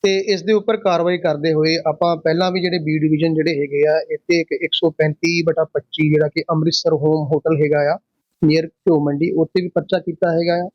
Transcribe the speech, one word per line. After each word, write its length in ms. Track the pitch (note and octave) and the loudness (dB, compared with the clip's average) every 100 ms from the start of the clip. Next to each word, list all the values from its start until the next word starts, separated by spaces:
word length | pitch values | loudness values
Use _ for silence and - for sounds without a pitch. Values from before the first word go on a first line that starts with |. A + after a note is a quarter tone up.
ਤੇ 160 | G3+ G3 | 0 0
ਇਸ 240 | G3 F#3+ | -2 -4
ਦੇ 100 | F3 | 0
ਉੱਪਰ 240 | G#3+ G#3 A3 | 0 0 -2
ਕਾਰਵਾਈ 420 | G3+ E3+ E3+ F3+ | 0 0 0 0
ਕਰਦੇ 340 | E3+ D3 D#3+ | -2 0 0
ਹੋਏ 240 | D#3 D#3 E3 D#3 | 2 2 0 -2
ਆਪਾਂ 300 | D3+ E3+ E3+ | 0 0 0
ਪਹਿਲਾਂ 360 | E3 D#3+ F#3 | -2 0 0
ਵੀ 80 | F3+ | 0
ਜਿਹੜੇ 160 | F3 F3 | -2 -2
B 60 | |
ਡਿਵੀਜ਼ਨ 520 | D3+ D#3 D#3 D#3 E3 | -2 -2 0 0 0
ਜਿਹੜੇ 260 | D#3 D#3 D3+ | 0 0 -2
ਹੈਗੇ 280 | C#3+ C#3+ D3+ | -2 0 2
ਆ, 120 | D#3 - | 2 -2
ਇੱਥੇ 300 | D3+ - E3+ | -8 -2 -2
ਇੱਕ 120 | E3 | 0
ਇੱਕ 180 | C#3 D#3+ | -4 -4
ਸੌ 180 | - E3 | -2 -2
ਪੈਂਤੀ 520 | D#3 D#3 D3 E3 E3+ | 0 -2 0 -2 0
ਬਟਾ 220 | E3 D#3+ | 0 0
ਪੱਚੀ 500 | D#3+ D3 - - D#3 | -2 -4 -8 -2 2
ਜਿਹੜਾ 140 | D3+ D3+ | 2 2
ਕਿ 140 | E3 | -2
ਅੰਮ੍ਰਿਤਸਰ 500 | D#3+ D#3+ D#3 - E3+ | -2 0 0 0 0
ਹੋਮ 340 | D#3 D3+ D#3 D3 | 0 2 0 0
ਹੋਟਲ 220 | D3+ D#3+ D#3 | -2 0 0
ਹੈਗਾ 320 | D3+ D3 D3 | 2 2 0
ਆ, 40 | E3+ _ _ _ _ | -2 _ _ _ _
ਨੀਅਰ 220 | D#3+ D#3 E3 | 2 2 -2
ਘਿਓ 340 | _ - D#3+ | _ 2 2
ਮੰਡੀ, 300 | D3 C#3+ - | 2 -2 -2
ਉੱਥੇ 320 | - D#3+ F#3 | 0 0 -2
ਵੀ 60 | F3+ | -2
ਪਰਚਾ 300 | F3 - F3+ | -4 -2 -4
ਕੀਤਾ 340 | D#3+ D#3+ F3 | -4 -2 0
ਹੈਗਾ 320 | E3 E3+ E3+ | 0 0 -2
ਆ 40 | F3+ | -4